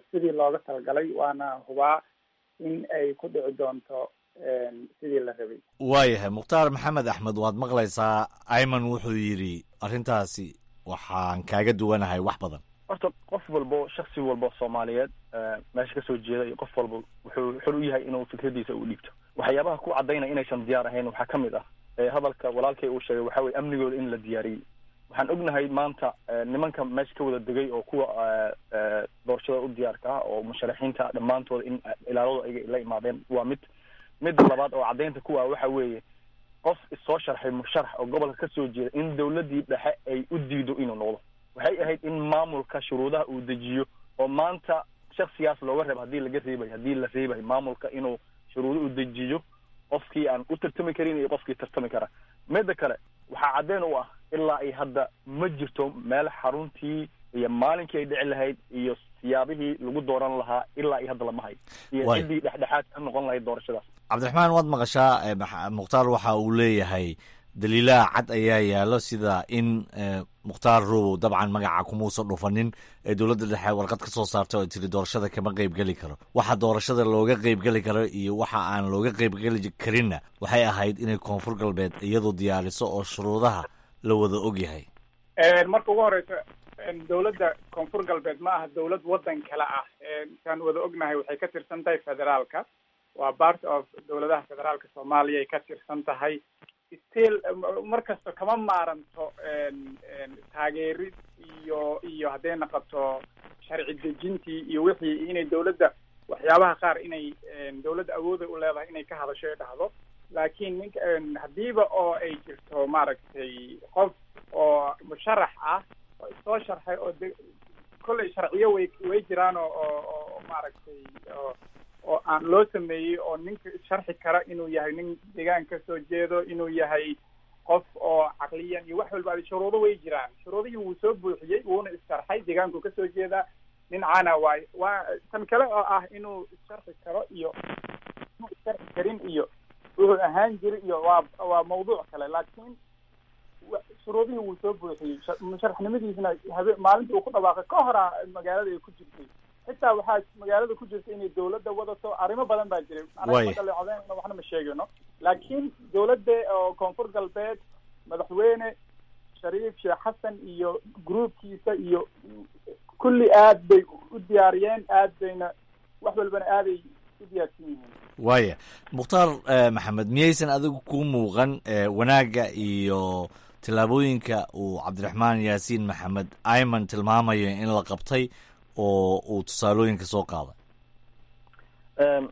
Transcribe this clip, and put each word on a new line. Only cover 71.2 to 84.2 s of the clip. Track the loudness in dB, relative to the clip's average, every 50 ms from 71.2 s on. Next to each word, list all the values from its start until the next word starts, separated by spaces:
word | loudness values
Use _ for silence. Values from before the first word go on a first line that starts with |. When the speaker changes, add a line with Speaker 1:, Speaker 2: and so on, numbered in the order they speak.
| 2 2 4 2 2 2
Speaker 2:
magaca | 0 0 0 2 2 0 0
kumuusan | -2 -4 -4 -4 -2 -2 -4 -4 -4
dhufanin, | -4 -2 -2 0 0 0 0 -2 -4 -8 -18 -20 -20 -8 -4
ee | -2 0
dowladda | 2 4 2 2 2 0
dhexe | -2 -2 0 0 0 0
warqad | 0 0 -2 -4 -6
ka | -6
soo | -6 -4 -4 -2
saartay | 0 0 0 0 0 0 -2
oo |
ay | -2 -2
tiri | -4 -6 -6 -2
doorashada | -2 -2 -2 0 -2 -2 -2 -2
kama | -4 -4 -4 -2
qayb | 0 0 -2 0 0
geli | -2 -2 -2 -2
karo. | -4 -8 -12 -14 -14 -18 -2 0
Waxa | 0 2 2 2
doorashada | 2 4 2 2 2 0 2 2 4 4
looga | 4 4 4 4 4 4
qayb | 4 4 2 2 4
geli | 2 2 2 2
karo | 2 2 2 2 0
iyo | 0 -2 -4 -2 -2 -2 -2
waxa | -2 0 0 0
aan | 0 0 0 -2 0 0
looga | 0 2 2 0
qayb | 2 2 0 0 0
geli | 0 0 0 0 0 -2 -6 -8 -6
karinna | -4 0 2 2 2 2 0 -4 -8 -14 -12 -10
waxay | -4 2 4 4 4
ahayd | 4 2 2 0 0 0 0
inay | -2 -2 -2 -2
Koonfur | -2 -4 -6 -4 -4 -4 -4 -2
Galbeed | -2 -2 0 0 -2 -2 -4 -4
iyadu | -2 0 2 2 2 2
diyaariso | 0 0 0 0 0 0 -2 -4 -4 -4 -4
oo | -2 -2 -4 -4
shuruudaha | -6 -8 -4 -2 -2 2 4 4 2 2 0 -4 -10 -14 -20 _ _ _ _
la | 0 2 4
wada | 4